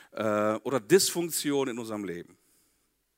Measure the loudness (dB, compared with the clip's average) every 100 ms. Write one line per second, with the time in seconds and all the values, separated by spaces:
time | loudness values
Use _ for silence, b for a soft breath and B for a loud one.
0 | B -4 0 2 2 0 -2 -4 4 4
1 | 6 -2 -4 -4 -2 0 -2 -4 -6 -6
2 | -6 -8 -12 -20 _ _ _ _ _ _
3 | _